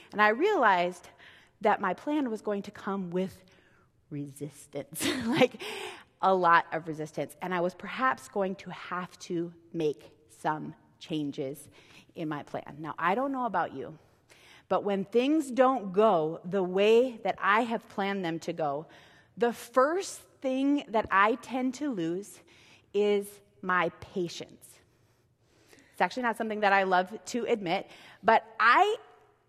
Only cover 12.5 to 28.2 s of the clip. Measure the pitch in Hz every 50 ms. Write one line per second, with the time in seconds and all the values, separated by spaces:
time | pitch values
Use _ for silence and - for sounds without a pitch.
12.5 | - 135 - - 143 143 160 151 - - 160 175 196 233 269 285 269 254 247 233
13.5 | 190 180 160 139 - 135 120 156 156 - _ _ _ _ _ _ - _ - -
14.5 | - - _ - 196 170 160 202 202 196 190 - - 233 247 277 311 320 277 269
15.5 | 233 247 254 254 269 254 202 196 175 196 220 220 190 165 156 156 165 - - 185
16.5 | 175 196 180 180 180 196 202 214 226 233 254 262 233 214 - 190 - - - 190
17.5 | 202 220 247 226 233 208 - - - - 196 196 202 196 185 165 165 165 - 175
18.5 | 170 170 160 143 139 147 165 - - - - - _ _ _ _ - 185 233 240
19.5 | 220 - - - - 254 262 294 339 392 359 - - - - _ _ _ - 262
20.5 | 262 262 269 277 294 285 - - 208 220 208 - - 190 202 220 262 247 - -
21.5 | 226 262 254 262 254 - 294 294 240 185 165 165 175 185 202 - - - _ _
22.5 | _ _ _ _ - _ _ _ - 202 208 208 208 202 202 202 - - _ _
23.5 | _ - - 185 185 180 170 170 - - - - - 196 175 165 - - - -
24.5 | - - - - - _ _ _ _ _ _ _ _ _ _ _ _ _ _ _
25.5 | _ _ _ _ - - _ _ _ - 185 180 - 254 247 233 214 - 226 220
26.5 | 214 208 208 196 196 196 190 190 185 180 185 185 220 - - - - 240 233 -
27.5 | 233 214 208 165 180 196 - - - - - - - -